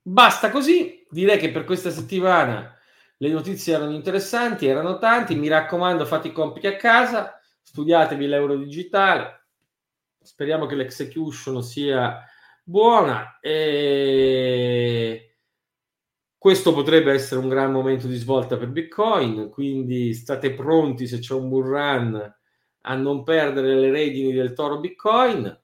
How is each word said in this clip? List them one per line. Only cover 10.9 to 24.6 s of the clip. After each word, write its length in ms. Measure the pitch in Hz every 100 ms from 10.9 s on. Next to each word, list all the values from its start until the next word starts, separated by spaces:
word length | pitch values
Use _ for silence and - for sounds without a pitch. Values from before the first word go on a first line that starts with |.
| - 131 160 156 127 - 131
sia 580 | 120 143 143 135 123 - - _ _ _
buona 760 | - 185 226 226 156 113 117 _
e 1900 | 143 156 156 147 143 139 139 135 131 131 127 123 123 123 120 117 113 113 _ _ _ _ _ _ _ _ _ _ _ _
questo 380 | 196 185 185
potrebbe 360 | 151 139 160 147
essere 260 | 139 131 131
un 80 | 131
gran 240 | 135 135
momento 340 | 131 131 131 123
di 100 | 123
svolta 420 | 117 131 123 120
per 100 | 120
Bitcoin, 800 | 143 160 - 220 202 123 107 104
quindi 640 | - 139 135 127 123 120
state 400 | 113 - 139 135
pronti 540 | 123 135 160 151 123 123
se 140 | 120
c'è 120 | 120
un 160 | 131 131
bull 160 | 131
run 720 | 131 143 147 135 117 107 104 _ _ _ _ _
a 120 | - 131
non 280 | 135 143
perdere 500 | 123 160 147 135 131 135
le 140 | 135
redini 440 | 143 151 131 131
del 180 | 131 127
toro 260 | 123